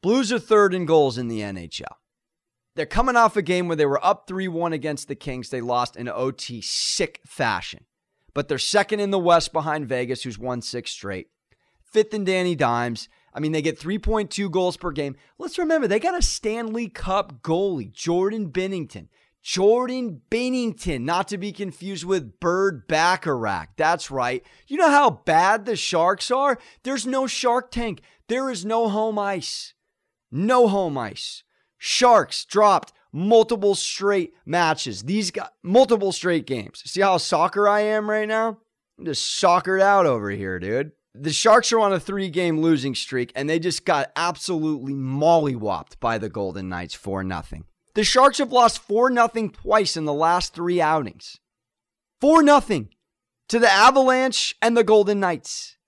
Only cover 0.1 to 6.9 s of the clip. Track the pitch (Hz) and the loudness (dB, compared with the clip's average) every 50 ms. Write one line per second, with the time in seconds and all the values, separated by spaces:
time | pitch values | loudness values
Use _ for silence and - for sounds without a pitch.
0.1 | 226 262 262 202 247 233 - - 220 214 208 196 180 185 175 151 165 160 147 131 | 2 2 2 0 -2 -4 0 2 4 6 6 4 2 -2 0 4 4 4 4 4
1.1 | 117 120 123 117 117 110 104 101 98 92 85 82 - - - - - _ _ _ | 0 -4 -6 -6 -6 -6 -6 -8 -10 -10 -12 -14 -14 -12 -14 -14 -16 _ _ _
2.1 | _ _ _ _ _ _ _ _ _ _ _ _ _ - 151 147 - 208 - 170 | _ _ _ _ _ _ _ _ _ _ _ _ _ -8 -8 -4 0 0 0 2
3.1 | 240 240 233 214 - 208 170 170 180 180 180 175 165 151 151 139 139 - - 180 | 4 4 4 4 4 0 -2 0 0 0 0 -2 0 0 2 2 2 2 2 0
4.1 | 202 - _ - 185 190 190 185 165 165 170 170 160 151 127 156 147 139 - _ | 0 0 _ -10 -8 -6 -6 -4 -4 -4 -4 -4 -4 -4 -6 -6 -8 -8 -10 _
5.1 | 139 127 - 147 127 127 120 - - 127 117 123 120 120 120 120 _ - 120 120 | -14 -12 -10 -12 -10 -10 -10 -8 -8 -8 -4 -2 0 0 -2 -2 _ -12 -12 -10
6.1 | 85 110 127 135 131 - - - 120 113 95 - - - - - | -6 -4 -4 -4 -4 -8 -12 -12 -12 -12 -10 -6 -6 -4 -4 -4